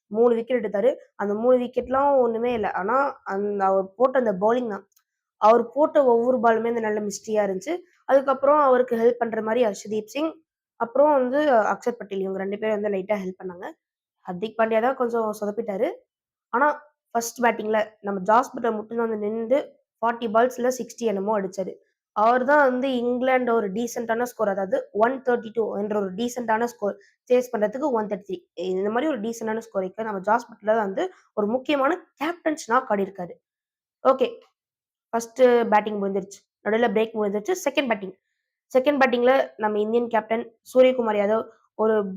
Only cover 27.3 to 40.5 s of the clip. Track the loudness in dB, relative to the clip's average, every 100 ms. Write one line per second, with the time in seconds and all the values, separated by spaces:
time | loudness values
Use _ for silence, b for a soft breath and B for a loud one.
27.3 | 0 0 -2 -2 -2 -2 -2 -2 -6 -8
28.3 | -12 _ -8 -4 -2 -2 -2 -2 -2 -6
29.3 | -6 -6 -6 -6 -6 -6 -6 -8 -4 0
30.3 | 0 -2 -6 0 0 0 -2 -6 b b
31.3 | -4 -2 -2 0 0 2 0 -6 -8 -8
32.3 | -4 -4 -4 -2 -2 0 -2 -4 -8 -14
33.3 | -16 _ _ _ _ _ _ 0 2 0
34.3 | -4 _ _ _ _ _ _ _ -6 -4
35.3 | 4 6 6 4 2 2 -2 -2 -4 -6
36.3 | -14 _ _ -2 2 2 2 -2 -2 -2
37.3 | -2 -4 -4 -2 -2 -2 -2 -6 -16 _
38.3 | _ _ _ _ 0 2 4 2 4 4
39.3 | 2 0 -4 -2 -2 0 0 0 -2 -2
40.3 | -4 -6